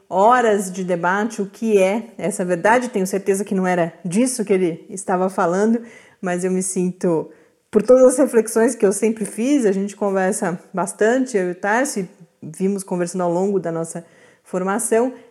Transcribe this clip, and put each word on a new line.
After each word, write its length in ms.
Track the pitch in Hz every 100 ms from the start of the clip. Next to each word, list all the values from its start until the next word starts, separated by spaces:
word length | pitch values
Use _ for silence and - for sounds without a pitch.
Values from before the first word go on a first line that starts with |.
| _
horas 640 | 185 214 247 233 202 185
de 100 | 185
debate, 600 | 180 175 175 196 214 220
o 40 | 196
que 300 | - 226 208
é 320 | 190 214 220 -
essa 260 | 180 208
verdade. 460 | 180 175 190 247 247
Tenho 180 | 208 185
certeza 380 | 190 202 196
que 100 | 202
não 120 | 190 185
era 260 | 180 165 -
disso 420 | 185 185 254 -
que 80 | 208
ele 340 | 190 175 160 -
estava 400 | 190 - 185 185
falando, 540 | 190 175 180 214 226 233 - - _
mas 200 | 185 175
eu 80 | 185
me 120 | 185
sinto, 680 | 185 190 180 180 185 160 - - _ _ _
por 120 | 214
todas 320 | 196 254 254
as 40 | -
reflexões 560 | 262 233 220 233 233
que 100 | 233
eu 80 | 196
sempre 340 | 208 220 220 196
fiz, 400 | - 247 285 214
a 60 |
gente 220 | 190 202
conversa 640 | - 202 190 185 190 196 180 -
bastante, 640 | 190 190 - 214 262 254 202
eu 120 | 180
e 40 |
o 20 |
Tarso, 460 | 180 202 226 285 208
e 80 | 180 - - _
vimos 400 | - 156 190 202
conversando 400 | 190 180 175 185
ao 100 | 175
longo 280 | 170 196 196
da 100 | 170
nossa 340 | 165 165 175 - _ - _
formação, 680 | _ 185 185 208 226 220 254 - -